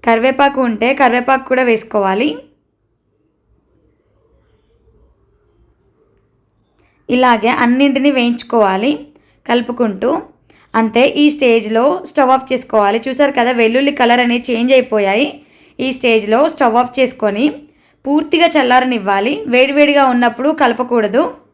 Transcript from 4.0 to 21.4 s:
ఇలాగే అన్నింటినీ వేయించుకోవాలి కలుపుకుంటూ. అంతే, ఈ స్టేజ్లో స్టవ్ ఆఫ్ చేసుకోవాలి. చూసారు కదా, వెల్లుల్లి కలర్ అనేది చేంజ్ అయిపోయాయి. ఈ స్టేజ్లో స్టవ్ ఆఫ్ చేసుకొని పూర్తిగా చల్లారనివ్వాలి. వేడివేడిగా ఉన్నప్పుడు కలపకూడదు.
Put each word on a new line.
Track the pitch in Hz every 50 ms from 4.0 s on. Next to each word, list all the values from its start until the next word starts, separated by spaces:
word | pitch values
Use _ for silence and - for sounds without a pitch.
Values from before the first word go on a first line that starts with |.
| _ _ _ _ _ _ _ _ _ _ _ _ _ _ _ _ _ _ _ _ _ _ _ _ _ _ _ _ _ _ _ _ _ _ _ _ _ _ _ _ _ _ _ _ _ _ _ _ _ _ _ _ _ _ _ _ _ _ _ _ _ - 247
ఇలాగే | 247 254 247 233 214 202 233 254 - 247
అన్నింటినీ | 240 247 262 285 285 262 - 262 294 277 262
వేయించుకోవాలి | 240 240 240 240 - - - 233 208 190 190 190 214 277 320 - - - _ _ _ _ _ _ _ -
కలుపుకుంటూ. | 240 247 233 240 240 240 247 220 190 190 - 247 302 339 - - _ _ _ _ - _ _ _ - 226
అంతే, | 226 220 - 233 254 - - 285
ఈ | 294 294 294
స్టేజ్లో | 294 277 240 226 226 202 214 220 220 247 285 359 370 - -
స్టవ్ | - 302 269 254 262
ఆఫ్ | 262 254 -
చేసుకోవాలి. | 262 254 254 - - 220 208 202 220 233 233
చూసారు | 262 262 262 294 277 277
కదా, | 247 233 240 254 233
వెల్లుల్లి | 233 220 233 262 277 285 285 285
కలర్ | 254 233 240 240 247
అనేది | 240 240 240 240 -
చేంజ్ | 240 226 240 254 269
అయిపోయాయి. | 254 254 254 233 214 202 190 196 220 285 294 - - _ _ _ _ _ _ _ - 247
ఈ | 262 262
స్టేజ్లో | 262 - 247 233 220 208 208 220 247 294 320 -
స్టవ్ | - 285 233 220 240
ఆఫ్ | 247 247 -
చేసుకొని | 269 262 247 254 - - 208 202 208 262 302 - - - _ _ _ _ _ _ _ _
పూర్తిగా | 262 285 302 311 302 - 311 339 330 330
చల్లారనివ్వాలి. | 311 262 247 247 254 254 254 254 220 190 196 196 196 202 254 302 427 440 269 233
వేడివేడిగా | 247 254 277 277 294 294 285 285 285 277 262 247
ఉన్నప్పుడు | 240 240 240 233 - 262 294 311 311
కలపకూడదు. | 285 240 226 233 247 240 240 233 214 208 190 254 339 - - -